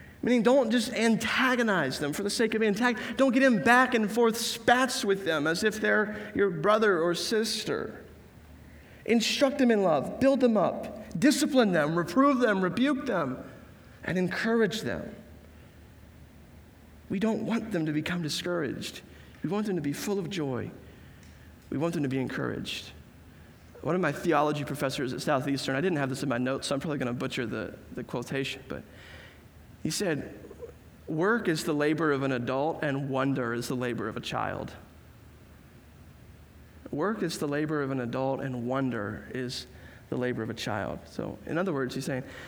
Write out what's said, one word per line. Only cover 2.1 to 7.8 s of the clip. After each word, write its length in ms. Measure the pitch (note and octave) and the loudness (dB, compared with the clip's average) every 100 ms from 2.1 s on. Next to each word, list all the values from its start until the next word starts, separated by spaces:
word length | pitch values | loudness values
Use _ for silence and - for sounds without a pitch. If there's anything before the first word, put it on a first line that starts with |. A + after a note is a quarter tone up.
for 100 | - | -2
the 80 | G3+ | -2
sake 240 | G3+ A3 | 0 2
of 80 | A3 | 2
antag-, 340 | A3 G3+ B3 A#3+ - A#3 | 2 4 2 0 -4 2
don't 180 | C4+ | 4
get 80 | B3 | 6
in 180 | C4+ A3 | 6 6
back 300 | F#3+ B3 B3+ | 6 6 6
and 140 | A#3+ G#3+ | 4 0
forth 300 | A3 A#3 A3 | 2 2 2
spats 680 | - - - B3 B3+ - | -2 -2 2 4 4 0
with 200 | G#3 G3 | 0 0
them 240 | F#3+ D#3 D3+ | 0 0 0
as 160 | E3+ | 2
if 160 | G#3+ G#3 | 0 0
they're 360 | G#3 G#3 G#3 G#3+ - | 2 2 2 -4 -6
your 160 | - G3+ | 0 0
brother 540 | E3+ E3+ G#3+ G#3+ F3+ | 2 2 4 4 4
or 100 | E3+ | 2
sister. 920 | E3+ - A3 A3 - - B2 | 0 0 0 0 -2 -2 -4